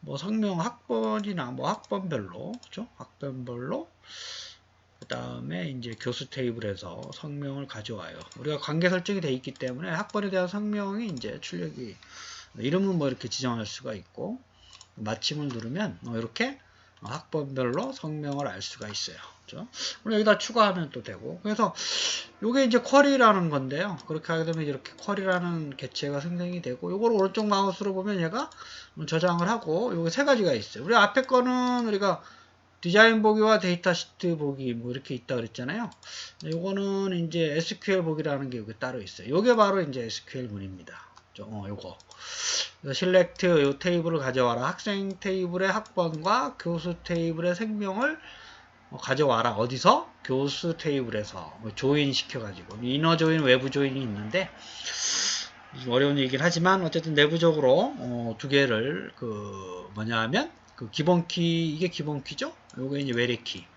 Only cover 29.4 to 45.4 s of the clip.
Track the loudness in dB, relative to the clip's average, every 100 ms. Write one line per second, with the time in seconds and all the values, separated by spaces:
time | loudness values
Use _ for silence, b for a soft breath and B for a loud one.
29.4 | 0 0 0 0 0 0 -2 0 4 4
30.4 | 4 2 -2 -10 4 6 8 6 4 4
31.4 | 4 2 2 2 0 2 2 0 B B
32.4 | B B _ _ 2 8 10 10 6 6
33.4 | 6 6 4 2 2 0 -2 _ -2 0
34.4 | -2 -2 -4 -4 -6 -8 -8 -10 -4 -4
35.4 | -4 -6 -6 -4 -6 -10 B B B B
36.4 | -6 -4 -2 -2 -2 0 0 0 -2 0
37.4 | 0 0 -2 -6 0 2 2 -2 -2 -2
38.4 | -4 -6 -8 -8 -6 -6 -10 -12 -2 2
39.4 | 4 6 6 4 0 -4 -6 -8 -10 -10
40.4 | -8 -8 -10 -12 -16 -20 -20 -20 _ -16
41.4 | -12 -10 -8 -8 -10 -16 -20 B B B
42.4 | B B B B -6 -2 4 6 4 2
43.4 | 4 6 6 2 0 0 2 0 0 2
44.4 | 2 2 -2 -2 -4 -2 -2 -4 -4 -2